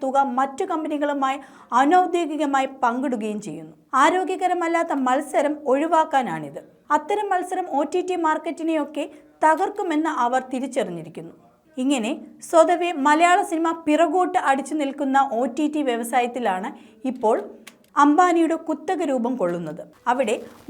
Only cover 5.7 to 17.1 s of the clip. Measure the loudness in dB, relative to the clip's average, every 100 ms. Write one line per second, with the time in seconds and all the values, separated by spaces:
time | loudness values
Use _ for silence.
5.7 | 0 2 2 2 0 0 -6 -8 -12 -18
6.7 | _ -2 -2 0 -2 0 -2 -2 -6 -4
7.7 | -2 -2 -2 -2 0 0 0 -2 -6 -2
8.7 | -2 -2 -6 -8 -10 -18 0 2 4 0
9.7 | -2 -2 0 0 0 0 0 -2 -6 -4
10.7 | -4 -4 -6 -12 -14 -16 -18 _ _ _
11.7 | -4 0 0 -2 -6 -10 -18 0 4 6
12.7 | 4 0 0 2 4 4 4 2 0 -2
13.7 | -2 0 2 4 2 2 0 2 0 0
14.7 | -4 -4 -2 0 2 2 0 -2 0 -2
15.7 | 0 -2 -2 0 0 0 -2 -2 -2 -6
16.7 | -12 -20 -10 -8